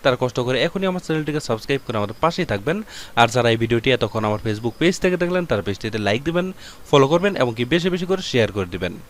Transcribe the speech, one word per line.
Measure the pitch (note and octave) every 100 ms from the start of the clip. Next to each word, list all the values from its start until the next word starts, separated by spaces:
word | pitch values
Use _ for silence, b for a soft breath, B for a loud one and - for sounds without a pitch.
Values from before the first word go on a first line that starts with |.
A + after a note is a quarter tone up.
তারা | C#3 B2
কষ্ট | B2+ C3+
করে | B2 C3 D#3+
এখনই | G3 F#3+
আমার | F3+
চ্যানেলটিকে | - D#3+ D#3 D3 -
সাবস্ক্রাইব | A2 - C3+
করে | - A2+
আমাদের | G#2 G#2+
পাশেই | D#3+ F3+
থাকবেন। | C#3 G2+ A2+ G3 A3 B B
আর | - A#2+
যারা | B2 A#2
এই | A2+
ভিডিওটি | A#2 A#2 B2+
এতক্ষণ | B2 A2 A2+ G#2+
আমার | G#2
Facebook | A2+ G#2 A#2 -
পেজ | E3 F#3
থেকে | F#3 F3+
দেখলেন, | F3 F3+
তার | E3+ G#2+
পেজটিতে | F#2+ G2 A2+ A2
লাইক | G2+ A2+
দিবেন, | D3 E3+ F#3 - B B -
ফলো | C#3+ C3+
করবেন | E3+ G3
এবং | F3+ B2 A2+
কি |
বেশি | B2 E3+ F3+
বেশি | F3
করে | F3+ F#3+
শেয়ার | - B2 G#2
করে | G2
দিবেন। | F2+ F2+ F2+ F2